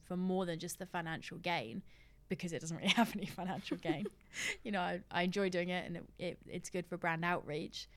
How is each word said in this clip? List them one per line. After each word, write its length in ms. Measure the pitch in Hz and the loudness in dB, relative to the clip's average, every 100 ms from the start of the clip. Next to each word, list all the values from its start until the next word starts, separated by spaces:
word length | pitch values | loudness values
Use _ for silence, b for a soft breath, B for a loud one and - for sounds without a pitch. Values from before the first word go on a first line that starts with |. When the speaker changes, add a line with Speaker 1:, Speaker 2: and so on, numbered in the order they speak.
Speaker 1:
for 120 | - 180 | -4 0
more 300 | 185 185 175 | 4 4 2
than 120 | 165 | 0
just 200 | 175 - | -4 -6
the 80 | 180 | -4
financial 500 | 175 165 160 - 165 | -2 -2 -4 -6 -4
gain, 440 | 175 165 113 147 b b b b - | 0 0 0 -6 b b b b -4
because 220 | 185 175 | -2 0
it 60 | 139 | -2
doesn't 160 | 160 165 | -2 0
really 120 | 190 | 4
<laughs> 60 | 240 | 6
have 120 | 220 202 | 4 0
any 100 | 190 | -6
financial 500 | - 180 190 - 277 | -4 -4 -4 -4 -2
gain. 300 | - 151 208 | 0 0 -2
Speaker 2:
<laughs> 60 | - B B B B | -8 B B B B
Speaker 1:
You 60 | 226 | -2
know, 80 | 202 | 0
I, 200 | 180 180 - | 0 -2 0
I 120 | 180 | 2
enjoy 260 | 180 202 190 | 4 4 4
doing 180 | 180 180 | 4 2
it, 160 | 180 - | 0 -2
and 100 | 170 | -6
it, 60 | - - | -8 -6
it, 200 | 180 - - | -4 -4 -6
it's 220 | 175 - | -6 -2
good 160 | 180 175 | -4 -2
for 100 | 175 | 0
brand 260 | 170 165 | 2 2
outreach. 640 | 175 180 - 151 208 - - | 2 2 0 -2 -4 -8 -12